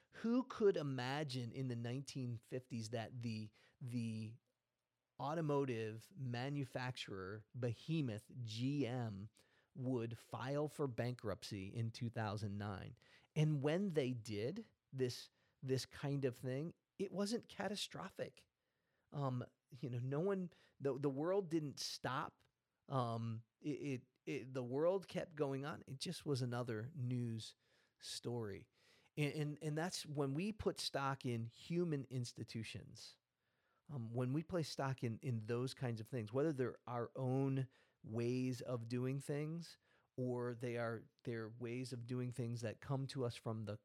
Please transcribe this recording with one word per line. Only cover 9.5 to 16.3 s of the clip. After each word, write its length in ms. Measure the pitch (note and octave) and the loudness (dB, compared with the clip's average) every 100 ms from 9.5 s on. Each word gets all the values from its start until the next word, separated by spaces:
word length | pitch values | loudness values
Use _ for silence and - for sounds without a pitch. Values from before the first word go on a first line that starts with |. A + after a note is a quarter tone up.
| _ _ | _ _
would 420 | - B2+ B2+ A#2 A2+ - | -4 0 2 0 -4 -8
file 380 | A2+ B2 C#3+ D3+ | -4 0 0 0
for 180 | - C#3+ | 0 0
bankruptcy 840 | A#2 A#2+ B2 G#2+ F2+ - G2+ F#2+ | 2 0 0 -2 -2 -2 -4 -4
in 160 | A#2 A2+ | 0 -2
two 200 | - A#2 | 0 -2
thousand 480 | A#2+ A2 G#2 G#2 G2+ | 0 0 0 -2 -2
nine? 340 | G#2 F#2 G2+ - - - _ | -2 -4 -6 -12 -18 -20 _
And 280 | - D3+ D3+ | 4 4 6
when 320 | C#3+ E3+ G3+ | 4 4 2
they 160 | D#3 B2+ | 4 2
did 540 | B2 G#2+ G2+ A#2+ G3+ G#3+ _ _ | 2 -2 0 0 -2 -8 _ _
this, 380 | C3 B2+ - - _ _ _ | 0 0 0 -10 _ _ _
this 240 | C3 C3 - | 0 0 0
kind 400 | - C#3+ C#3+ | -4 -2 2
of 100 | C3+ | 0